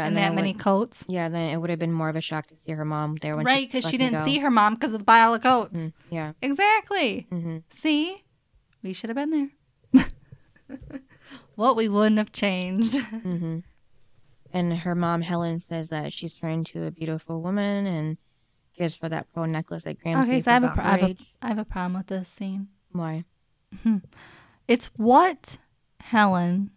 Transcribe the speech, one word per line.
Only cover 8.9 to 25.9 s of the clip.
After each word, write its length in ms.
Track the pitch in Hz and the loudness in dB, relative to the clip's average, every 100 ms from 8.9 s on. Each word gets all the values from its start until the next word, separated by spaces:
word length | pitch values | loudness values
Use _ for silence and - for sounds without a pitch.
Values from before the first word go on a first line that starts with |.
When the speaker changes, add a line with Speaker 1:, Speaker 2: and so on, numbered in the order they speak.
Speaker 1:
should 160 | 185 220 | -8 -6
have 40 | 233 | -4
been 140 | 294 | -2
there. 200 | 311 277 - _ _ _ 262 | 0 -2 -6 _ _ _ 4
<laughs> 60 | - - _ - _ _ - 262 - 269 - _ - 269 _ - | 4 -4 _ -20 _ _ -16 -16 -14 -16 -16 _ -20 -20 _ 0
What 200 | 233 226 | 2 4
we 140 | 220 | 2
wouldn't 280 | 202 214 214 | 4 4 4
have 140 | 214 | 0
changed. 640 | - 202 185 180 190 226 262 | -2 -2 0 -2 0 0 0
<laughs> 100 | 214 | -4
Speaker 2:
Mm-hmm. 480 | 220 220 170 165 160 - _ _ _ _ _ _ _ _ | -8 -6 -4 -4 -6 -10 _ _ _ _ _ _ _ _
And 220 | 185 175 | -2 -2
her 220 | 170 175 175 | -2 -2 0
mom, 260 | 170 170 | 0 0
Helen, 380 | 170 175 170 165 | -2 -2 -2 -4
says 300 | - 165 160 | -6 -8 -6
that 220 | 156 147 | -6 -6
she's 220 | - 170 | -8 -10
turned 320 | - 165 160 160 | -8 -4 -4 -4
to 180 | 170 160 | -6 -8
a 40 | |
beautiful 500 | 165 160 160 - 165 | -6 -6 -6 -6 -6
woman 440 | 170 202 202 202 202 | -4 -2 0 -2 -2
and 320 | 165 156 160 _ _ _ _ _ - | -2 -4 -6 _ _ _ _ _ -6
gives 200 | 170 - | -6 -4
for 120 | 165 | -8
that 200 | 160 156 | -8 -8
pearl 140 | - 165 | -6 -4
necklace 380 | 156 165 165 | -4 -6 -8
that 160 | 160 - | -10 -8
Grams 240 | - 226 247 | -2 0 2
Speaker 1:
Okay, 120 | 262 | 2
Speaker 2:
gave 60 | 247 | 4
Speaker 1:
so 60 | |
I 20 | 247 | 4
have 80 | |
a 20 | 247 | 4
Speaker 2:
about 80 | - | 0
Speaker 1:
pro-, 80 | - | 2
I 40 | |
have 100 | 196 | 2
a, 40 | |
Speaker 2:
her 60 | 185 | 2
age. 140 | 185 - _ | -2 -14 _
Speaker 1:
I 40 | 233 | -6
have 80 | 214 | -4
a 60 | 214 | -4
problem 280 | 196 180 | -4 -4
with 140 | 185 185 | -4 -6
this 200 | 190 185 | -8 -8
scene. 400 | - 196 190 196 _ _ | -10 -8 -8 -10 _ _
Speaker 2:
Why? 340 | 180 160 160 170 _ _ _ _ - | -6 -4 -6 -10 _ _ _ _ -4
Speaker 1:
Hmm. 140 | 226 208 - - - - _ _ - | 0 0 -2 -18 -20 -20 _ _ 0
It's 200 | 247 - - | 0 0 -2
what 640 | 220 262 359 302 - - _ _ _ | 6 8 6 2 -8 -12 _ _ _